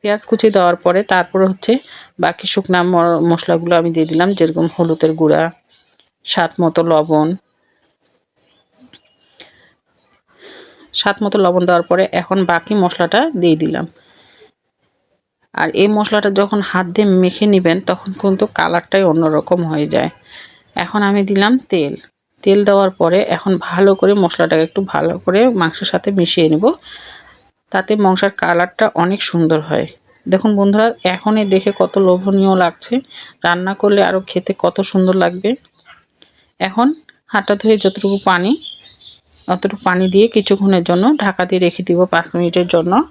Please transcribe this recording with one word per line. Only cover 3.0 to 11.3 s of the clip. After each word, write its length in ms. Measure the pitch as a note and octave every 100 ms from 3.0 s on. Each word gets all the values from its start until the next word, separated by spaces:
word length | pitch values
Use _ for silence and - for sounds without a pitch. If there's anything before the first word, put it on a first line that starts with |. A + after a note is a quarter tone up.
| E3+ E3+
মশলাগুলো 500 | F3 E3 - E3+ E3+ E3+
আমি 140 | E3+
দিয়ে 160 | E3 D#3+
দিলাম, 220 | D#3+ F3+
যেরকম 320 | G3 E3 E3 E3
হলুদের 440 | - E3+ D#3+ D#3+
গুঁড়া, 280 | D#3+ D#3 D3+ E3 - _ _ _ _ _ _ -
স্বাদ 260 | - E3 -
মতো 220 | E3 E3
লবণ। 440 | E3+ D#3 D#3+ D#3 D#3 F#3+ _ _ _ _ _ _ _ _ _ _ _ _ _ _ - - _ _ _ _ - _ _ _ _ _ _ _ _ _ - - - _ _
স্বাদ 240 | - G#3+ G3
মতো 160 | G3+